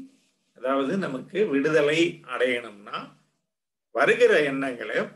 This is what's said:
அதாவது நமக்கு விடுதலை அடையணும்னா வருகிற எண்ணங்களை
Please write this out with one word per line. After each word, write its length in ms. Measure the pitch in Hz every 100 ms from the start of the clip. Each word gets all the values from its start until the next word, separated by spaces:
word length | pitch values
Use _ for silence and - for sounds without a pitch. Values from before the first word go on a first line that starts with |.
| - _ _ _ _
அதாவது 420 | _ 127 135 135 190
நமக்கு 500 | 156 131 - 190 208
விடுதலை 760 | 139 151 156 147 160 170 -
அடையணும்னா 760 | - 123 127 120 117 101 107 151 254 - _ _ _ _ _ _ _
வருகிற 500 | 117 147 233 240 185
எண்ணங்களை 540 | 143 135 135 117 110 139 214